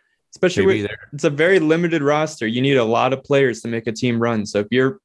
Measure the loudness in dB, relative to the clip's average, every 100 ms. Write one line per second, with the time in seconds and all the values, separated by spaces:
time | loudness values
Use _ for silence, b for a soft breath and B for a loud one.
0 | _ _ _ -4 -2 2 2 2 -2 -8
1 | -16 -4 -2 0 2 4 2 2 0 0
2 | 0 0 -2 -4 -4 -2 2 2 2 2
3 | 0 -2 0 2 2 0 -6 -6 -6 -4
4 | -2 0 0 -2 -2 -2 0 2 0 -2